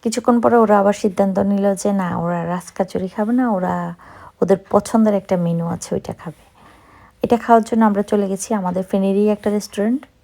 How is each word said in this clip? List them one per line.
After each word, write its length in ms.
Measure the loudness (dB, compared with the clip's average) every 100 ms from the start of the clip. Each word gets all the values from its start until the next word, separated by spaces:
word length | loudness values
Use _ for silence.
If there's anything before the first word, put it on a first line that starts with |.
কিছুক্ষণ 380 | -4 -2 2 2
পরে 160 | 4 4
ওরা 220 | 4 4
আবার 140 | 2
সিদ্ধান্ত 460 | 0 -2 0 0 0
নিল 360 | 0 0 0
যে 180 | -2 -2
না, 260 | -2 -2 -4
ওরা 280 | -4 -4 -4
রাজকাচুরি 640 | -6 -8 -6 -4 -4 -8
খাবে 240 | -4 -2
না, 180 | 0 0
ওরা 440 | 0 -2 -4 -6 -10 -18 -20 -20 _
ওদের 140 | 0 0 2
পছন্দের 440 | -2 2 2 2
একটা 220 | 2 -2 -2
মেনু 300 | 0 -2 -4
আছে, 280 | -6 -6
ওইটা 180 | -6 -6
খাবে। 400 | -12 -14 -16 _ _ -20 _ _ _ -20 _
এটা 140 | 0 0
খাওয়ার 260 | 4 4
জন্য 200 | 4 2
আমরা 180 | 2 2
চলে 260 | 0 0 0
গেছি 260 | -4 -4
আমাদের 280 | -4 -2 -4
ফেনীরই 460 | -2 0 0 2 2
একটা 220 | 0 -2
রেস্টুরেন্ট, 560 | -4 -6 -4 -2 -2 -6 _